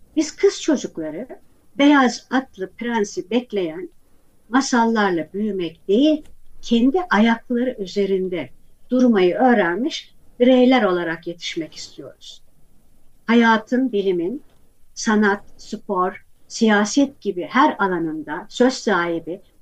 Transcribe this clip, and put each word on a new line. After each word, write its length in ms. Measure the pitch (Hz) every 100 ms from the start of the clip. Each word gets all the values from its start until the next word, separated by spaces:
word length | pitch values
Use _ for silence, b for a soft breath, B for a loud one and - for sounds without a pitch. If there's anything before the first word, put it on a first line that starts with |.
| - -
biz 200 | 311 -
kız 260 | 403 -
çocukları 640 | - 262 - - 156 156 254 349 _ _ _ -
beyaz 480 | 285 294 254 240 -
atlı 400 | 247 262 - 185
prensi 600 | - 233 226 202 - 180
bekleyen 580 | 226 247 202 180 160 349 - _ _ _ _ _
masallarla 800 | 240 262 247 226 226 202 170 156
büyümek 540 | 190 214 196 170 160 -
değil, 360 | 202 294 302 - - - -
kendi 380 | - 233 247 359 359
ayakları 680 | 202 226 233 - 240 254 -
üzerinde 720 | 190 202 196 190 185 180 131 - - - -
durmayı 440 | 254 254 214 180
öğrenmiş 800 | 170 254 226 175 175 277 - - - - -
bireyler 420 | 240 254 247 254
olarak 440 | 208 180 170 165 175
yetişmek 480 | 170 - - 151
istiyoruz. 680 | - - - 135 - - - - - - - _ - - - -
Hayatın, 680 | 233 233 220 - 254 262
bilimin, 500 | 202 190 180 170 269 - _ - _ -
sanat, 500 | - - 214 214 202 - -
spor, 680 | - 208 - 196 185 190 _ - -
siyaset 720 | - 226 208 208 - 277 -
gibi 260 | 208 180 160
her 260 | 247 302 -
alanında 680 | 196 180 165 156 151 160 208
söz 260 | - 247
sahibi, 640 | 254 - 185 170 170 160 185 b b